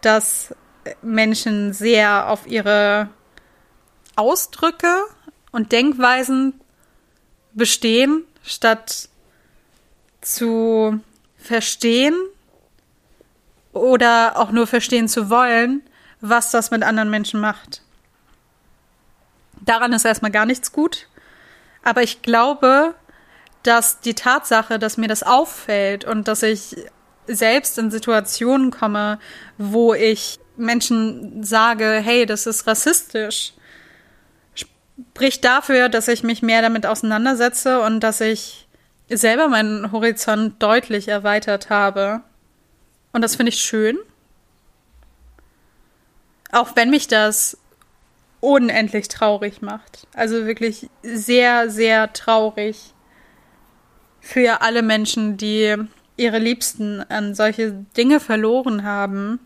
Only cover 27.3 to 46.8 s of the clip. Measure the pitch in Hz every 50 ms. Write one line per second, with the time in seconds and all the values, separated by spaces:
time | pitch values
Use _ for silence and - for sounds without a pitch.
27.3 | 240 202 247 220 226 277 277 - - - 226 220 208 220 214 - 226 214 208 -
28.3 | - - 240 240 262 277 262 254 240 - - 214 208 208 208 208 208 208 - -
29.3 | - - - - _ _ 208 202 202 226 233 233 220 - 202 220 220 214 - -
30.3 | - - _ _ _ - 233 226 233 240 - - 240 226 220 220 - 247 - 202
31.3 | - 208 214 202 226 220 220 233 233 214 220 214 220 220 214 220 240 240 240 208
32.3 | 214 214 - 233 220 - - - 220 214 - 294 254 - - - - 226 214 208
33.3 | 220 - - - _ _ _ - - - - _ - _ _ _ _ _ _ _
34.3 | _ _ _ _ _ - - _ _ _ _ _ _ - 247 _ _ - 240 269
35.3 | - - - 247 247 269 294 - 269 254 247 247 220 233 220 - 233 226 - 233
36.3 | 233 220 - 226 226 226 226 226 226 226 214 - 220 214 - 220 220 214 226 254
37.3 | 269 233 240 240 240 - - 269 254 254 226 220 220 220 214 226 214 - 226 220
38.3 | 220 214 - - - - - _ _ _ _ _ _ _ _ _ 226 208 - 226
39.3 | 226 247 320 302 254 220 214 214 214 214 196 214 196 220 214 233 226 220 - -
40.3 | 214 214 220 220 208 _ - 208 220 240 247 - 226 202 202 - 208 202 202 208
41.3 | 208 214 208 - 202 202 202 - 214 202 202 196 196 196 196 196 208 233 240 _
42.3 | _ _ _ _ _ _ _ _ _ _ _ _ _ _ _ _ _ 240 226 226
43.3 | - - 254 233 226 - - - - 220 214 214 240 349 427 _ _ _ _ _
44.3 | _ _ _ _ _ _ _ _ _ _ _ _ _ _ _ _ _ _ _ -
45.3 | _ _ _ _ _ _ _ _ _ _ _ _ _ _ _ _ _ _ _ _
46.3 | _ _ _ - - 240 233 233 - -